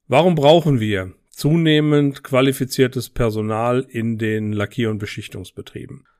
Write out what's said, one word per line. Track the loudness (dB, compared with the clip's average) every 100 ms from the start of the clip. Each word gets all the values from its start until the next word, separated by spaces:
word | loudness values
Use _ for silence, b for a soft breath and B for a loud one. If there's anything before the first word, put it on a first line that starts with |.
| 0
Warum | 2 4 4
brauchen | 6 6 4 2
wir | 0 -2 -6 -14 _
zunehmend | -4 0 2 2 2 2 2 0 -4
qualifiziertes | -2 0 2 0 -2 0 0 -2 -6
Personal | -4 -2 -2 -2 -2 0 -2 -2
in | -4 -4 -4
den | -2 -2 -4
Lackier- | -4 -4 -4 -4
und | -4
Beschichtungsbetrieben? | -8 -12 -14 -14 -14 -16 -16 -14 -16 -18 _